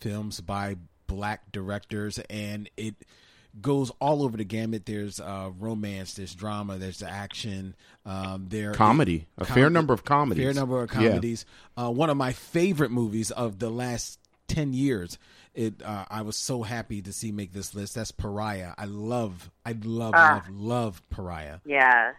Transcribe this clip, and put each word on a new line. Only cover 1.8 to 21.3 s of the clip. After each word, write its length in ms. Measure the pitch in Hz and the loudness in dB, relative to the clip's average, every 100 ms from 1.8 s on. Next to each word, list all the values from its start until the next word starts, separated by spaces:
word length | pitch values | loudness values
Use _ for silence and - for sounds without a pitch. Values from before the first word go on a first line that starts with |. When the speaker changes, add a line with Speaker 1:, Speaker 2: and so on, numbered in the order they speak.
| - 107 107 104 - | -6 -6 -6 -8 -10
Speaker 1:
and 380 | 107 104 104 104 - | -8 -8 -8 -10 -10
it 180 | 110 104 _ _ _ _ _ 107 | -10 -10 _ _ _ _ _ -8
goes 300 | 101 143 131 - | 0 0 0 0
all 220 | 139 151 | 0 2
over 160 | 139 113 | 2 -2
the 60 | |
gamut. 420 | 101 110 113 113 - | -4 -2 -2 -4 -6
There's, 340 | 107 104 95 | -6 -6 -8
uh, 300 | 82 98 95 92 | -8 -8 -8 -8
romance, 560 | 110 110 104 98 92 | -6 -4 -4 -6 -8
there's 200 | - 92 | -10 -12
drama, 440 | 90 107 104 101 95 | -8 -6 -4 -6 -6
there's 240 | 95 87 | -6 -8
action, 720 | 92 98 101 - 113 95 95 92 - - - | -8 -8 -8 -8 -6 -6 -8 -12 -20 -18 -10
um, 400 | 95 95 95 95 | -6 -6 -6 -6
there 240 | 107 104 | -4 -2
Speaker 2:
Comedy. 540 | 104 110 135 113 82 78 - | 6 8 8 6 2 -2 -6
A 80 | |
fair 200 | 90 123 139 | 2 6 8
Speaker 1:
com-, 80 | |
Speaker 2:
number 180 | 170 156 | 8 6
of 120 | 117 | 2
comedies. 400 | - 143 143 101 | 4 4 4 2
Speaker 1:
fair 100 | 135 | 2
number 280 | 139 131 127 | 0 0 0
of 80 | 117 | 0
Speaker 2:
Yeah. 180 | - 113 | 4 6
Speaker 1:
comedies. 340 | 92 113 113 - - - - | 6 2 -4 -8 -20 -14 -6
Uh, 140 | 120 | -2
one 180 | 120 160 | 2 4
of 80 | 139 | 4
my 160 | 131 | 0
favorite 580 | 120 - 170 180 160 135 | -2 -2 2 4 4 2
movies 400 | 120 117 107 110 | 2 2 0 -2
of 280 | 120 120 98 | -2 -4 -2
the 100 | 113 | -4
last 500 | 117 123 120 - - _ _ - | -4 -4 -6 -8 -14 _ _ -4
ten 240 | - 143 | -2 0
years, 460 | 127 139 113 87 - - - - | 2 2 2 -2 -10 -20 -20 -14
it, 280 | - 113 101 | -4 -4 -4
uh, 240 | - 104 95 | -8 -8 -8
I 120 | 107 | -8
was 140 | 107 107 | -6 -6
so 240 | - 127 | -4 -4
happy 400 | 107 117 110 104 | -4 -6 -6 -8
to 100 | 95 | -8
see 180 | 98 113 | -8 -6
make 200 | 104 98 | -6 -6
this 220 | 95 92 | -8 -10
list. 200 | 101 101 | -8 -8
That's 160 | - 107 | -6 -8
Pariah. 640 | - 110 101 107 98 90 - | -6 -6 -4 -4 -6 -8 -10
I 80 | 104 | -10
love, 640 | 104 107 123 110 90 - - 117 | -6 -4 -2 -2 -6 -16 -14 -8
I 100 | 117 | -6
love, 300 | 110 113 113 165 | -4 -4 4 8
Speaker 3:
Ah. 260 | 160 127 92 | 8 8 0
Speaker 1:
love, 80 | 98 | -8
love 440 | 104 120 117 92 - | -4 -2 -2 -6 -10
Pariah. 480 | - 92 | -10 -8